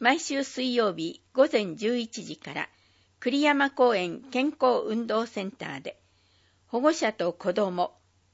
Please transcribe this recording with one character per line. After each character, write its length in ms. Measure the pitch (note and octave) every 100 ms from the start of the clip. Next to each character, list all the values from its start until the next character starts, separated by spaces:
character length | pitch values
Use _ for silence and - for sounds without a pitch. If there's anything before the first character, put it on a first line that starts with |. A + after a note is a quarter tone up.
毎 180 | A#3+ D#4
週 260 | - C#4
水 300 | C4+ - B3+
曜 200 | A#3+ G#3+
日 280 | E3 E3 - _
午 140 | - C#4+
前 260 | A#3 G3 D#3+
十 220 | G#3+ A#3+
一 260 | A3+ -
時 120 | E3 D#3
か 180 | -
ら、 140 | C#3+ D3+ _ _ _ _ _
栗 220 | B3+ C#4
山 280 | D4 C#4+ C#4
公 240 | - B3+
園 280 | G#3 F3+ E3 -
健 160 | B3+ C#4+
康 360 | C#4+ B3+ A#3+
運 220 | - A3 A3+
動 200 | A3 A#3
セ 180 | -
ン 60 | F#3+
タ 160 | - D#3+
ー 160 | D3
で、 180 | - - _ _ _ _ _ _ _
保 140 | A#3+
護 120 | C#4+
者 200 | D#4 A3+
と 200 | - F3
子 200 | E3+ F#3+
供、 400 | G3 G3 F3+ F3+ - _ _ _